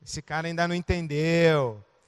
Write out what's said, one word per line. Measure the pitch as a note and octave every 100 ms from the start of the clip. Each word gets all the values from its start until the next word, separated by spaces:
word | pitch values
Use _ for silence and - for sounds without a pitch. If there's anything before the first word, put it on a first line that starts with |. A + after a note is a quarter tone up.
| -
esse | -
cara | - D#3 E3
ainda | E3+ E3+
não | F3
entendeu." | - F3 D#3+ D3 D#3+ E3+ E3 D#3 B2 G#2+ - _